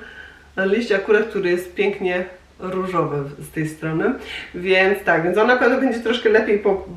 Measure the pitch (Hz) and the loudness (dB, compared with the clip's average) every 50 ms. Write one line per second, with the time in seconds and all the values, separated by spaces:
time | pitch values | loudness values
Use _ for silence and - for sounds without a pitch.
0 | - - - - - - - - - - - 180 190 196 208 240 233 - - - | -10 -16 -18 -20 -20 -20 -20 -20 -20 -10 -4 -2 0 2 2 0 2 0 0 0
1 | - 226 208 220 226 - - 196 180 175 175 175 - - - - 196 202 202 - | 2 4 4 4 2 0 -2 -2 0 0 0 0 -2 -6 -4 -2 0 0 0 -2
2 | 196 180 180 185 185 - - - - - - - 190 185 185 185 185 180 180 165 | -2 -2 -2 -2 -4 -6 -12 -18 -20 -20 -18 -12 -10 -6 -4 -4 -4 -2 0 0
3 | 151 143 143 143 139 139 - - - - - 165 156 156 - - 160 160 160 170 | 0 0 -2 -4 -6 -6 -10 -14 -16 -10 -6 -6 -6 -6 -6 -6 -6 -4 -2 0
4 | 202 233 269 - - - - - - - - 175 175 190 185 185 190 190 202 - | 0 0 -2 -4 -8 -12 -12 -14 -14 -12 -10 -6 0 2 2 4 4 2 2 0
5 | - 185 170 160 165 180 185 214 226 240 254 247 269 247 262 - 269 254 220 233 | 2 0 2 2 2 2 2 4 4 4 4 4 4 2 4 2 2 0 0 0
6 | - 226 240 - - 220 208 220 220 226 208 202 - 202 190 190 - - - | -2 -2 -2 2 2 4 4 4 4 2 0 2 2 0 0 0 -4 -10 -4